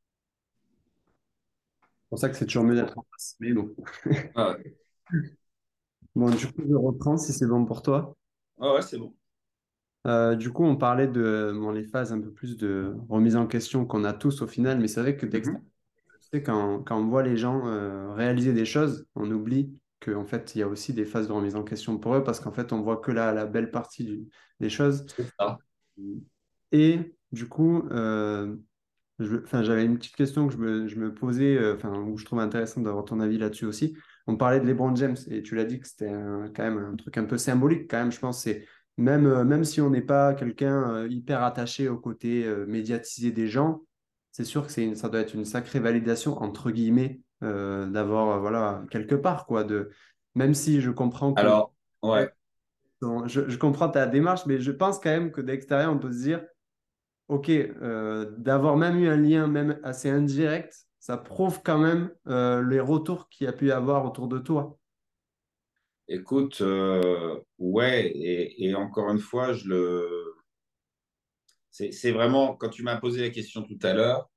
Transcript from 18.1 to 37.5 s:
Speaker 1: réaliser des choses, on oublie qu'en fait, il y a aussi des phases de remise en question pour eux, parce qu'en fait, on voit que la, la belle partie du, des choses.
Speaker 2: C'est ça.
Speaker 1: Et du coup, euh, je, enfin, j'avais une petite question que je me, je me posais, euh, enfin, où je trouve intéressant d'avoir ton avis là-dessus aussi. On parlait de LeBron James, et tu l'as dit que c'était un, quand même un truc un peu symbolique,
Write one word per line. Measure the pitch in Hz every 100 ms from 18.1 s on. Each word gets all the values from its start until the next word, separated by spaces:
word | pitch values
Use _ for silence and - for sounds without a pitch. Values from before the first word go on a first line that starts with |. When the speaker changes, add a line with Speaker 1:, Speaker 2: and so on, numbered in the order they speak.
Speaker 1:
réaliser | 104 123 123 131
des | 117
choses, | 113 147 151 113 - -
on | 104
oublie | 110 110 131 139 139 _ _
qu'en | - 104 101
fait, | 117 - 110
il |
y |
a | 101
aussi | 101 -
des | 117
phases | 107 113 107
de |
remise | 104 101 104
en |
question | 107 107 - 107
pour | 113 135
eux, |
parce | 139 113
qu'en | 107
fait, | 113 117
on | 113
voit | 107 110
que | -
la, | 117 113
la | 107 107
belle | 113 113
partie | 120 120 - 113
du, | 107 110 _ _ -
des | 113
choses. | 110 143 139 - -
Speaker 2:
C'est | 120 -
ça. | 101 120 _ _ _ - 98 104 - _ _ _ -
Speaker 1:
Et | 151 156 170 170 - _
du | 113 120
coup, | - 160 170 -
euh, | 120 110 107 104 104 104 107 - _ _ _ _ -
je, | 107 113
enfin, | - 127
j'avais | 110 110
une | 117 120
petite | - -
question | 135 151 147
que |
je | 117
me, | 113 110 110
je | 107
me | 110
posais, | 107 127 123 139 135
euh, | 110 104
enfin, | 107
où | 101 104 107
je |
trouve | - 117
intéressant | 107 117 113 -
d'avoir | 110 101
ton | 101 110
avis | 107 110
là-dessus | 107 107 110
aussi. | 104 156 - - _ -
On | 113
parlait | 123 131
de | 123
LeBron | 120 127 123
James, | 135 123 -
et | 110
tu | 107 113
l'as | 110
dit | 127
que | -
c'était | - 104
un, | 104 104 101 107
quand | 107
même | 110 107
un | 101 107
truc | - -
un | 107
peu | 120
symbolique, | 139